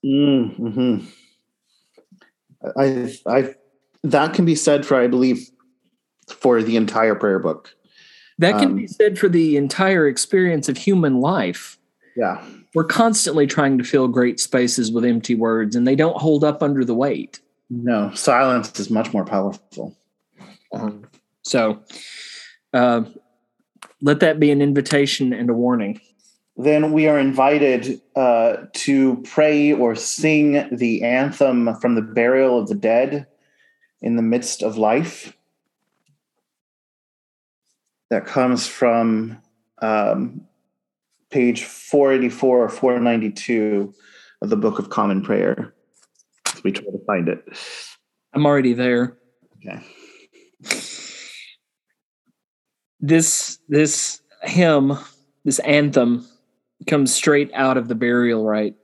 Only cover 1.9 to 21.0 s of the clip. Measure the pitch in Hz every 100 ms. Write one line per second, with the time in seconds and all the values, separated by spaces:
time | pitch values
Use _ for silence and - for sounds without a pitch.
1.9 | _ _ _ _ _ _ _ - - 139
2.9 | 131 123 - - 127 135 - _ _ _
3.9 | _ 147 143 156 170 170 151 - 147 139
4.9 | 135 123 127 127 120 - _ _ _ _
5.9 | _ _ _ _ - 131 120 110 113 104
6.9 | 113 113 104 107 95 82 76 - _ _
7.9 | _ - - _ - 170 208 185 196 208
8.9 | - 208 185 196 170 160 147 139 - 190
9.9 | 185 147 127 - 190 185 160 143 131 -
10.9 | 196 156 127 139 180 92 87 - - _
11.9 | _ _ 120 101 92 - - _ 165 160
12.9 | - 233 214 175 156 143 - 139 131 120
13.9 | 143 127 123 123 - - 127 123 127 110
14.9 | 117 120 117 107 117 113 113 107 120 123
15.9 | 139 160 - 156 147 151 147 147 139 120
16.9 | 117 139 82 - - _ _ _ 120 120
17.9 | 113 101 - - 123 131 123 104 - 101
18.9 | 110 113 104 - 101 196 190 _ - -
19.9 | _ _ _ _ _ - - _ - 107
20.9 | 104